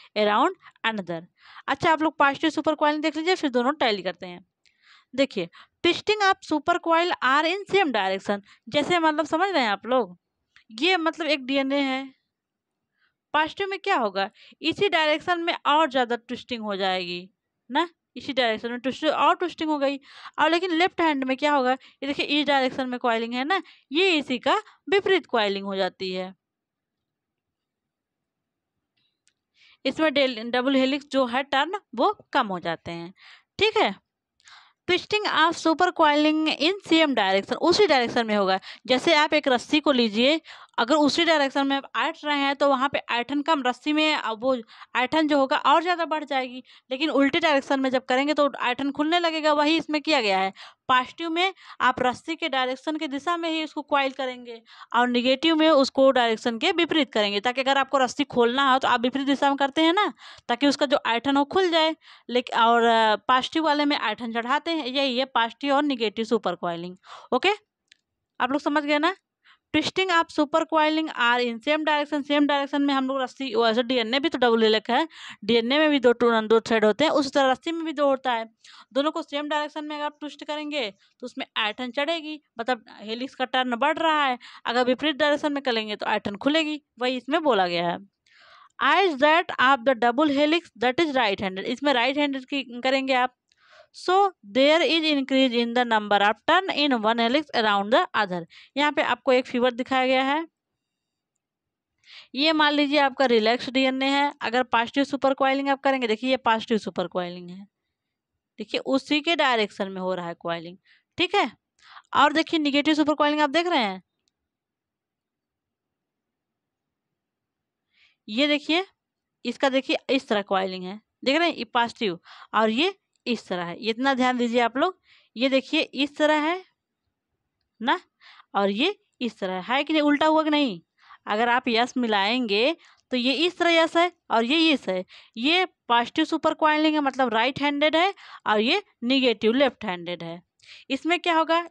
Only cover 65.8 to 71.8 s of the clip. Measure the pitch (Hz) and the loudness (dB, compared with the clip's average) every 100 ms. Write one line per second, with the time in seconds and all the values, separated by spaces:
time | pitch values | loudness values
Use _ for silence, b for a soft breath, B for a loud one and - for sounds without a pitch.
65.8 | 294 247 214 208 220 226 190 175 175 170 | 2 0 -2 -4 -2 -2 -2 -4 -6 -6
66.8 | 180 185 B B B 247 370 415 _ _ | -10 -16 B B B 0 2 -2 _ _
67.8 | _ _ _ _ _ - 247 285 320 302 | _ _ _ _ _ -6 -2 -2 0 -2
68.8 | 285 294 330 392 _ _ b b _ 302 | 0 0 0 -2 _ _ b b _ -2
69.8 | 294 - 381 330 330 - 294 320 320 320 | 0 -2 2 2 0 -2 0 0 0 0
70.8 | 302 311 311 - 240 247 240 226 294 311 | 2 0 -4 0 2 2 0 -4 -2 -2